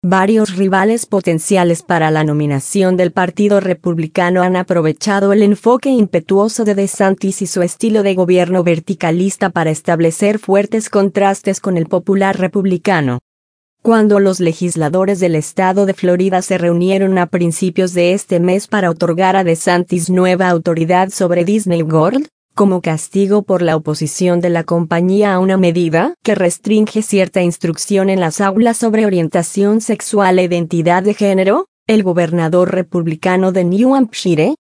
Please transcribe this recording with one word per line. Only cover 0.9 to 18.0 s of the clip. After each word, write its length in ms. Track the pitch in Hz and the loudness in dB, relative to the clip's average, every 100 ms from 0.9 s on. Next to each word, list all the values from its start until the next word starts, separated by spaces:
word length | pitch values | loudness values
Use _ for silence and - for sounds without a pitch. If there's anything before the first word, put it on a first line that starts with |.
| 233 | 0
potenciales 760 | - 196 185 165 - 190 175 165 | -2 -4 0 -2 0 0 2 -2
para 280 | - 170 160 | -2 0 2
la 140 | 156 | 0
nominación 720 | 156 151 147 139 - 202 185 180 | 0 0 -2 -4 -4 0 0 2
del 160 | 180 | 0
Partido 480 | 190 180 - 208 202 | 0 -4 0 2 2
Republicano 800 | 190 170 180 165 160 - 175 180 | 0 -2 -2 -2 -2 -2 0 2
han 160 | 180 180 | 2 0
aprovechado 800 | 180 175 156 151 - 202 202 | 0 0 0 -2 -2 0 2
el 80 | 202 | 4
enfoque 480 | 208 202 226 247 277 | 4 2 2 2 2
impetuoso 760 | 254 208 175 160 190 214 220 | 0 2 0 0 0 2 0
de 100 | 214 | -2
DeSantis 680 | 196 196 - 196 190 190 190 | 0 -2 0 0 0 -4 -4
y 40 | 190 | -6
su 140 | 190 | -2
estilo 420 | 175 - 226 214 | -4 -2 0 0
de 120 | 196 | 0
gobierno 500 | 185 180 180 175 180 | 0 2 2 2 0
verticalista 840 | 175 165 165 196 170 170 190 - 196 | 0 -2 -4 -4 -2 0 -2 -2 -4
para 180 | 175 160 | 0 -2
establecer 680 | 156 - 165 165 165 202 208 | -2 -2 0 0 0 -2 -2
fuertes 500 | - 196 202 226 214 | 0 0 0 -4 -2
contrastes 720 | 202 196 202 196 196 - 190 | 0 0 0 0 0 -4 -4
con 160 | 196 175 | -2 -2
el 80 | |
popular 540 | 160 185 180 196 196 190 | 0 -2 0 0 0 0
republicano. 800 | 185 202 190 180 202 180 139 123 _ _ _ _ _ _ | -2 -2 -2 -2 0 0 0 -4 _ _ _ _ _ _
Cuando 380 | - 226 214 202 | 2 2 4 4
los 200 | 196 185 | 2 0
legisladores 800 | 170 160 175 165 151 180 190 196 | -2 -2 -4 -2 -2 0 0 0
del 140 | 180 | 0
estado 500 | 160 - - 185 190 | -2 -4 -2 0 2
de 80 | 196 | 0
Florida 480 | 190 180 180 190 185 | 0 0 0 0 0
se 160 | 185 185 | -2 -2
reunieron 640 | 170 170 180 190 190 185 | 0 0 0 0 0 0
a 80 | 175 | 0
principios 640 | 180 170 160 185 175 185 | -2 -2 -2 -2 -2 -2
de 220 | 180 | 0